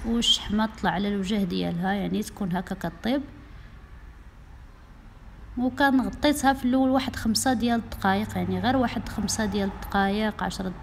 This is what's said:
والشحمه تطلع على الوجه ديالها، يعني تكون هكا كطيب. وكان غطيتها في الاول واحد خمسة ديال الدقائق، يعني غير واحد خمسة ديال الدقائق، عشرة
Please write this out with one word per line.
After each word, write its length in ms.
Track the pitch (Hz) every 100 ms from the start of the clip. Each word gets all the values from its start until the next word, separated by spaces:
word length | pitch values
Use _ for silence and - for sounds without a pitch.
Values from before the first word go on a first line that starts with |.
| 226
والشحمه 600 | 233 - - - 208 220
تطلع 260 | 220 190
على 160 | 170 202
الوجه 360 | 202 185 214
ديالها، 480 | 190 185 175 170 185
يعني 320 | 202 180 190
تكون 320 | 214 - 196 180
هكا 200 | 185 185
كطيب. 460 | 170 170 220 277 269 - - - - - - - - - - - - - - - - - - - - - - -
وكان 440 | 254 254 277 262
غطيتها 520 | 208 - 294 294 254
في 120 | 269 247
الاول 240 | 262 262
واحد 260 | 262 - -
خمسة 380 | - 214 269
ديال 260 | 247 233 233
الدقائق، 580 | - - 196 196 214 185
يعني 220 | 180 185
غير 180 | 208 262
واحد 320 | 240 - -
خمسة 360 | - 196 - 214
ديال 240 | 202 196 -
الدقائق، 680 | - 202 196 202 214 208
عشرة 280 | 190 - 185 180